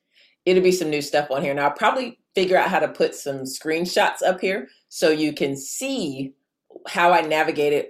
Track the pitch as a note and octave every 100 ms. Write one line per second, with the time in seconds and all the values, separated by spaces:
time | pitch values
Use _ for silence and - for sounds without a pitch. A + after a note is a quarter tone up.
0 | _ _ _ _ F3 F#3 F#3 F3+ D#3 D3
1 | C#3+ D3+ D3+ C3+ C#3+ C#3+ C#3+ - A3 B3
2 | A#3+ - _ - F#3 F3+ C#3+ E3 D3 -
3 | E3 - C#3+ C3+ C3 C3+ D#3 D#3+ F3+ G#3
4 | F#3+ - - F#3 F#3+ G3 - _ _ -
5 | E3 D#3 D#3 D3 C#3+ C3+ - - C4+ C4+
6 | E3 C3 C3+ - _ _ _ - - F#3+
7 | F3 F3+ D#3 D#3 D#3 D3+ D3 D3 -